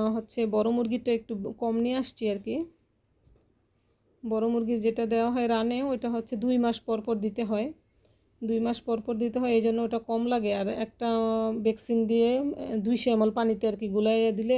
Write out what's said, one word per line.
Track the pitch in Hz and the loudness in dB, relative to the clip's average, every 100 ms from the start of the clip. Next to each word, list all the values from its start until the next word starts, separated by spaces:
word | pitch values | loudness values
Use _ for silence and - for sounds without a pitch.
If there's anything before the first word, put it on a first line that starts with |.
| 220 | 0
হচ্ছে | 226 220 240 220 | -2 -4 -2 0
বড় | 214 220 | 2 2
মুরগিটা | 240 226 240 247 | 2 0 -2 0
একটু | 226 226 208 196 233 | -2 -2 -8 -8 -4
কম | 233 226 | -2 0
নিয়ে | 240 262 | 0 0
আসছি | 262 - 214 | -4 -4 -2
আর | 202 220 | -2 -4
কি। | 262 330 _ _ _ _ _ _ _ _ _ _ _ _ _ _ _ | -6 -6 _ _ _ _ _ _ _ _ _ _ _ _ _ _ _
বড় | 226 220 226 | -4 0 0
মুরগির | 233 226 233 | 0 0 0
যেটা | 226 226 226 | 0 0 0
দেওয়া | 226 233 | 2 2
হয় | 247 233 | 2 2
রানে, | 226 233 240 | 2 0 0
ওইটা | 277 240 233 | -2 -2 -2
হচ্ছে | 233 226 220 | -4 -4 -2
দুই | 240 247 | 2 2
মাস | 233 226 | 2 0
পর | - 220 226 | -4 -4 -2
পর | 220 | -2
দিতে | 214 208 | -2 -2
হয়, | 214 214 269 - _ _ _ _ _ _ | -2 -2 -2 -8 _ _ _ _ _ _
দুই | 226 226 | -2 0
মাস | 233 240 | 0 -2
পর | - 226 | -2 -4
পর | 226 220 | -2 -2
দিতে | 240 247 | -2 0
হয়, | 247 226 | 2 2
এই | 226 | 2
জন্য | 226 | 0
ওটা | 226 233 | 0 -2
কম | 233 226 240 | -2 -2 0
লাগে। | 240 208 | 0 0
আর | 202 196 233 | 0 -2 -4
একটা | 220 - 233 226 226 226 220 226 | -6 -4 0 2 2 0 0 0
ভ্যাকসিন | 220 220 - 226 220 | 0 -2 0 0 2
দিয়ে, | 233 233 | 4 4
আহ, | 254 285 - 262 220 | 2 -2 -4 -6 -2
দুইশো | 208 247 247 | 0 0 2
এমএল | 220 220 220 | 2 2 2
পানিতে | 226 214 226 | 0 0 -2
আর | 202 | -2
কি | 214 | -2
গুলাইয়া | 202 214 226 226 | 0 2 2 2
দিলে | 208 226 | 0 0